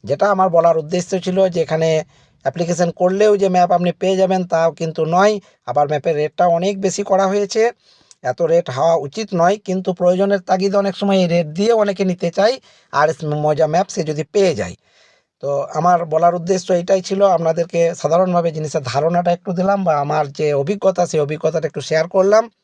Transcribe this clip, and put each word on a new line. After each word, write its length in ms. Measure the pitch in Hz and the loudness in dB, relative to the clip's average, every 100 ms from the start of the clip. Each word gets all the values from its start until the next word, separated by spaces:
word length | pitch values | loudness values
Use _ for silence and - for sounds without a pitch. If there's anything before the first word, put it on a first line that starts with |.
যেটা 220 | 98 139 202 | -4 0 0
আমার 180 | 190 190 | 2 2
বলার 260 | 170 170 160 | 4 4 2
উদ্দেশ্য 320 | 151 180 175 190 | -2 -6 -4 -4
ছিল 180 | 180 185 190 | -2 0 0
যে 120 | 175 | 0
এখানে 260 | 160 160 160 156 - _ _ _ | -2 0 0 0 -4 _ _ _
অ্যাপ্লিকেশন 460 | 139 165 170 165 175 | -8 -4 -4 0 -2
করলেও 420 | - 180 190 214 208 | 0 0 2 2 2
যে 120 | 196 | 2
ম্যাপ 220 | 180 175 | 2 2
আপনি 180 | 175 175 | 2 0
পেয়ে 240 | 170 190 190 | -2 -2 0
যাবেন 240 | 185 190 | 0 0
তাও 260 | 180 165 165 | 0 0 0
কিন্তু 300 | 147 160 160 | -2 -8 -4
নয়, 300 | 156 175 208 208 _ _ - | -2 2 2 0 _ _ -6
আবার 200 | 131 147 | -2 0
ম্যাপের 260 | 147 170 147 | -2 -2 -2
রেটটা 280 | 151 - 175 | -4 0 2
অনেক 280 | 170 185 196 | 2 -2 -2
বেশি 220 | 190 180 | -4 -4
করা 240 | 202 190 196 | -2 0 2
হয়েছে। 360 | 202 202 220 226 - _ _ _ - | 0 -2 0 0 -2 _ _ _ -10
এত 200 | 127 127 | -8 -2
রেট 240 | 165 170 170 | 2 2 0
হওয়া 240 | 127 160 165 | -2 2 2
উচিত 320 | 139 208 220 | -2 -8 -6
নয়, 220 | 180 170 214 | 0 2 0
কিন্তু 320 | - 185 185 | -4 -4 -4
প্রয়োজনের 480 | 180 180 180 196 202 - | 0 0 2 0 0 0
তাগিদে 280 | 190 196 202 | 0 0 0
অনেক 180 | 202 190 | -2 -2
সময় 220 | 202 196 | 0 2
এই 80 | 175 | 2
রেট 200 | 170 156 | 0 -2
দিয়ে 260 | 156 208 | -2 2
অনেকে 300 | 226 202 190 | 2 2 0
নিতে 240 | 190 175 180 | -2 -2 -4
চায় 240 | - 226 262 _ _ _ | 0 0 0 _ _ _
আর 160 | 139 151 | 0 0
এস 80 | 156 | 0
মজা 420 | 156 151 151 151 156 | -4 -2 0 0 0
ম্যাপ 200 | 160 190 | 0 -2
সে 120 | - 156 | -4 -6
যদি 140 | 151 | -4
পেয়ে 280 | 156 208 190 | -4 0 2
যায়। 200 | 120 87 - _ _ _ _ _ _ | 0 -6 -10 _ _ _ _ _ _
তো 60 | 139 143 139 156 | -6 -4 -4 -2
আমার 200 | 170 175 | 2 2
বলার 300 | 165 160 170 | 2 2 2
উদ্দেশ্য 320 | 175 170 190 180 | 2 -2 -2 0
এটাই 300 | 180 175 190 | -2 2 0
ছিল, 180 | 185 196 196 170 | 0 0 2 2
আপনাদেরকে 440 | 165 165 170 170 170 | 0 -2 -2 0 0
সাধারণভাবে 540 | 170 147 165 185 175 170 156 | 0 0 2 2 2 0 -4
জিনিসের 260 | 156 160 | -6 -6
ধারণাটা 480 | 127 127 156 175 175 | -2 -2 0 0 0
একটু 180 | 175 - | -2 -4
দিলাম 260 | 175 185 202 | -4 0 0
বা 100 | 185 147 | 0 -2
আমার 200 | 143 151 147 | -2 -2 -4
যে 140 | 139 151 | -2 -2
অভিজ্ঞতা 480 | 143 139 202 190 180 175 | 0 -2 0 0 0 0
সেই 140 | 160 | 0
অভিজ্ঞতাটা 460 | 143 151 156 160 156 | -2 -2 -2 -2 -6
একটু 140 | 156 | -8
শেয়ার 280 | 135 156 170 | -2 -2 0
করলাম। 360 | 190 190 214 226 _ | 2 4 4 2 _